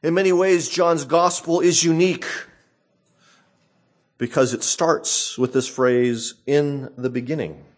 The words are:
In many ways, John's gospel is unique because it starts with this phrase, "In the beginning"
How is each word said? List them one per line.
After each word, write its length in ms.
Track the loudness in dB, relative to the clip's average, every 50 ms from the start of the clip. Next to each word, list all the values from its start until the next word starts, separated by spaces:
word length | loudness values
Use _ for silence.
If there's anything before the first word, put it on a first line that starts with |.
| 0
In 100 | 0 0
many 180 | 2 2 4
ways, 380 | 4 4 4 4 4 2 2 -2
John's 340 | -2 0 2 2 2 0 -2
gospel 580 | 0 2 2 2 2 0 -2 -4 -2 0 2
is 220 | 2 2 2 2 2
unique 440 | 2 2 2 2 2 0 -2 -6 -10 -10 -10 -12 -16 _ _ _ _ _ _ _ _ _ _ _ _ _ _ _ _ _ _ _ _ _ _ _ _ _ _ _ _ _ _ _ _ _ _
because 360 | -8 -4 0 0 0 2 0
it 100 | -4 -4
starts 760 | -4 -2 0 2 2 2 0 0 -4 -4 -2 -4 -6 -2 -2
with 140 | -2 0
this 160 | 0 -2 -2 -2
phrase, 680 | -2 0 2 2 4 4 2 2 0 -2 -6 -10 -12 _ _
"In 440 | 0 0 2 2 0 -4 -6 -10 -12 -12
the 140 | -6 -6 -4
beginning" 560 | -4 -4 -6 -6 -6 -6 -6 -8 -10 -14 -20 _ _